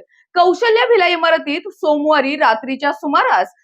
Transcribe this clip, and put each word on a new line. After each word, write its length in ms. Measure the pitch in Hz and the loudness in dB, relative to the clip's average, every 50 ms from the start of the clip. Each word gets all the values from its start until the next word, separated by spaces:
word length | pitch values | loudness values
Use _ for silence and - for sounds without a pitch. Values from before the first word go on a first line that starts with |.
| - _ _ _ _ _ - | -14 _ _ _ _ _ 0
कौशल्य 500 | 359 349 370 339 - 480 466 440 466 494 494 | 2 2 2 2 0 0 0 2 2 2 2
भिला 180 | 480 403 359 | 2 2 2
इमारतीत 540 | 349 349 330 339 330 320 320 320 294 285 349 - | 2 0 0 0 0 0 0 -2 -4 -6 -6 -8
सोमवारी 680 | 415 - _ 370 311 302 294 294 302 302 294 262 269 294 | -12 -12 _ -2 -2 0 0 0 2 2 2 0 -2 -2
रात्रीच्या 560 | 294 302 226 - - - 247 269 269 285 285 | 0 0 0 0 0 -4 -8 -8 -4 -4 -4
सुमारास 640 | 285 - - 294 285 339 453 508 370 262 240 - - _ | -4 -4 -4 -2 0 0 0 2 0 0 -2 -4 -8 _